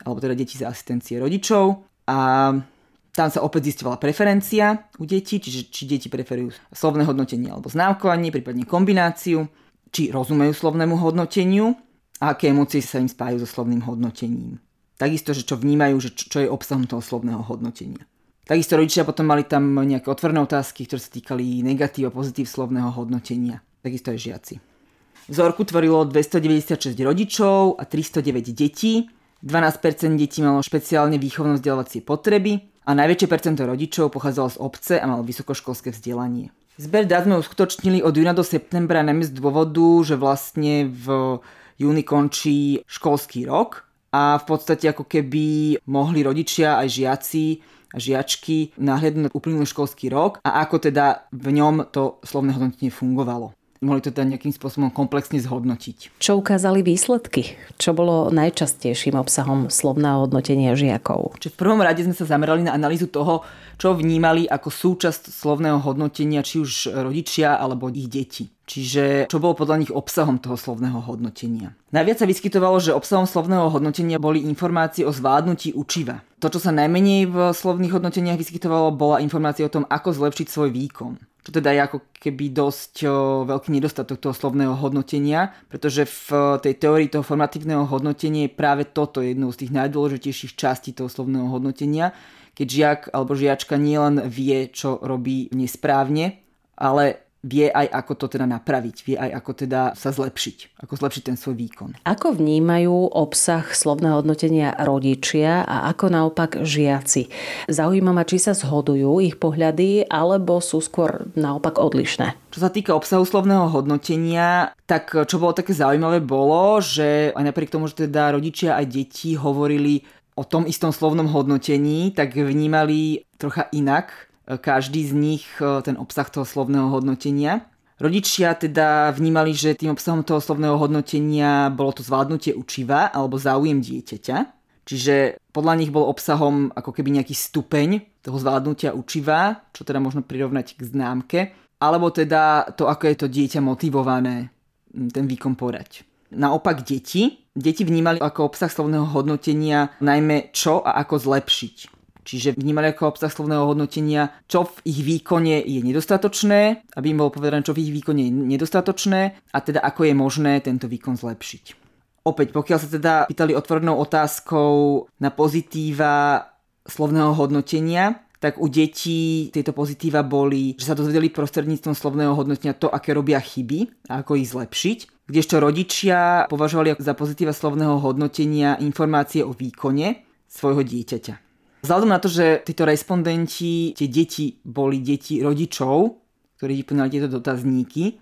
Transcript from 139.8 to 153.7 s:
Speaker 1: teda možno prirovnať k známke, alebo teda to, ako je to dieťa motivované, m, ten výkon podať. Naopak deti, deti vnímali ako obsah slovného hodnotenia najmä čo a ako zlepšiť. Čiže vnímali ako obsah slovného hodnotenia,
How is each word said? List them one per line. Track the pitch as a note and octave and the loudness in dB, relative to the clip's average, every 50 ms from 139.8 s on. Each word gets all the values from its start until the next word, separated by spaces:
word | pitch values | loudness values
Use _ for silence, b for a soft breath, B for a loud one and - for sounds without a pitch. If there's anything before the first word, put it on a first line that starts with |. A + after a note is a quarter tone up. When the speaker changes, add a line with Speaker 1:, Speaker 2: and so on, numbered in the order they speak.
| - | -8
Speaker 1:
teda | - C3+ C3+ | -6 -4 -2
možno | C3+ C3 C3+ D3 B2 | -2 -2 -2 -4 -6
prirovnať | - C3+ C3 C3+ B2+ C3+ C3 B2 - - | -6 -4 -4 -4 -2 -2 -4 -6 -6 -10
k | - | -16
známke, | B2+ A2+ B2+ C#3 C3 A#2+ B2+ B2+ B2+ - - F3 F#3+ F#3+ B B B B _ - | -12 -6 -4 -4 -4 -2 -4 -6 -4 -2 -2 -2 -2 -2 B B B B _ -2
alebo | D3 D3+ E3 E3+ F3 E3+ | 2 2 2 4 2 2
teda | E3 E3+ D#3 D3+ D#3+ D#3 D#3 D#3 D3+ D3+ - - - | 2 0 0 2 4 4 4 4 4 2 2 0 -2
to, | - D3+ C3 | -2 0 0
ako | D3 - - | 0 2 2
je | D3+ D3 - | 0 0 0
to | D3 C3+ | -2 -2
dieťa | B2+ C#3+ C#3 C3 - D3+ | 0 0 0 0 0 0
motivované, | C#3 C3 C3 - - D#3 C3+ C#3 B2+ C3 B2+ B2+ B2+ B2+ B2 A#2+ A#2+ B2+ _ _ _ _ _ _ _ _ - - | 0 0 0 0 -2 0 0 0 0 0 0 0 0 -2 -4 -6 -8 -10 _ _ _ _ _ _ _ _ -10 -8
m, | B2+ A#2+ - | -8 -6 -4
ten | C#3 C#3 C3+ | -4 -4 -4
výkon | C3 A#2+ - C3+ C3 | -4 -4 -4 -4 -4
podať. | - B2 B2 A2+ - - - - - - _ _ _ _ _ - | -2 -4 -6 -6 -6 -10 -16 -20 -20 -20 _ _ _ _ _ -6
Naopak | - C#3+ C#3 D3 D3+ - D3+ D#3+ C3+ | -2 0 0 0 0 0 0 -2 -2
deti, | A#2+ - C#3 C3 - - - F3+ A3+ C#4 - - _ _ - | -4 -4 -6 -6 -6 -4 -2 0 0 0 0 -4 _ _ -8
deti | C#3+ C3+ D#3 D#3+ - G3+ | -4 -2 0 0 0 0
vnímali | D#3+ E3 E3 E3 E3 E3 E3 | 0 2 2 2 2 0 0
ako | - - - - D3+ D3 | -2 -2 -2 0 -2 -2
obsah | - - F#3 D#3+ | -2 -2 -4 -4
slovného | - - D3+ D3+ D#3 D3+ D3+ D#3 D3 | -2 -2 -2 0 0 0 0 0 0
hodnotenia | C#3 C3+ D3 D3+ D3 - D#3+ D3+ D3+ D#3 D3+ D3 D3 C#3+ C#3+ - - | -2 0 0 -2 -2 -2 -2 -2 0 0 0 0 0 0 -2 -2 -2
najmä | C#3+ C#3+ C#3+ D3 D3+ D3+ D3+ C#3+ - - - | 0 2 2 4 4 2 2 0 -2 -4 -4
čo | - - E3 D#3+ F3+ | -2 0 2 2 2
a | - - - C#3 C#3+ | 2 0 0 -2 -2
ako | - D#3+ D3 | -2 -2 -2
zlepšiť. | B2 C3+ C3+ C#3 C#3 - - - - A2 - - - - _ _ _ _ _ _ | 0 0 0 0 0 0 -2 -2 -2 -6 -12 -14 -20 -20 _ _ _ _ _ _
Čiže | - - - B2+ A#2 C#3+ B2 | -16 -12 -8 -4 -2 -2 -2
vnímali | C#3 C3+ D3 D3+ D3+ D3+ D#3 D3+ | 0 0 -2 0 2 2 0 0
ako | - D#3 D3+ D3 - | 0 0 -2 -2 -2
obsah | D#3 D3+ - | -4 -6 -4
slovného | - D3+ D3+ D3+ D3 C#3+ | -4 -4 -2 -2 0 2
hodnotenia, | D3 | 2